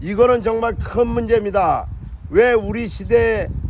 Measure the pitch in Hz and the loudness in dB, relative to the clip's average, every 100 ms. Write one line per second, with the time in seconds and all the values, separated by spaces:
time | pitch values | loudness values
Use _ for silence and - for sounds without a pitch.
0 | 165 208 247 247 220 226 233 220 - 226 | -6 2 4 4 0 -2 -2 -4 -4 0
1 | 240 233 226 226 208 196 175 131 95 - | 0 0 0 0 2 0 2 0 -4 -12
2 | - - - 180 247 233 202 214 226 - | -12 -14 0 4 4 4 0 -4 -6 -8
3 | 190 233 226 214 175 - - | 0 2 2 0 -4 -6 -8